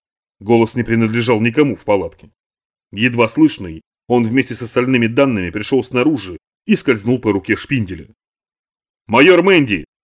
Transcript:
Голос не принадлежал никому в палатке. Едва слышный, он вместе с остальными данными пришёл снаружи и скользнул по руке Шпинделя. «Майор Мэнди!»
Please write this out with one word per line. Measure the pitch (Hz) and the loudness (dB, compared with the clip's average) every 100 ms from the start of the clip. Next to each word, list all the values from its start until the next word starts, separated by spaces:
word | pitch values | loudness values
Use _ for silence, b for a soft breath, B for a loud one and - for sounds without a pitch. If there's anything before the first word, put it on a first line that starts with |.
| _ _ _ _ | _ _ _ _
Голос | 101 117 113 127 | 0 2 2 -2
не | |
принадлежал | 110 113 110 117 117 107 | -2 0 0 0 0 0
никому | 117 120 143 92 | 0 0 0 -2
в | - | -2
палатке. | 101 82 - - _ _ _ _ _ _ | -2 -4 -12 -20 _ _ _ _ _ _
Едва | 98 127 117 110 | -4 -2 0 0
слышный, | 147 156 - 90 80 - _ - | 2 0 0 -12 -14 -20 _ -2
он | 123 110 | 0 0
вместе | 131 123 | 0 -2
с | 113 | -6
остальными | 117 127 127 123 113 | -6 -2 0 0 0
данными | 120 139 107 87 | 2 0 0 -4
пришёл | 107 104 135 | -6 -2 -2
снаружи | - 123 147 147 95 82 _ _ - | -2 -2 0 -2 -6 -16 _ _ -2
и | 208 | 0
скользнул | - 110 113 127 | 0 -2 -2 -2
по | 107 | 0
руке | 98 - 101 | -2 -2 -6
Шпинделя. | - 135 92 80 67 _ _ _ _ _ _ _ _ _ - | -4 -6 -6 -10 -16 _ _ _ _ _ _ _ _ _ -2
«Майор | 113 170 175 | 4 6 6
Мэнди!» | 190 180 127 87 - _ | 6 4 2 -2 -6 _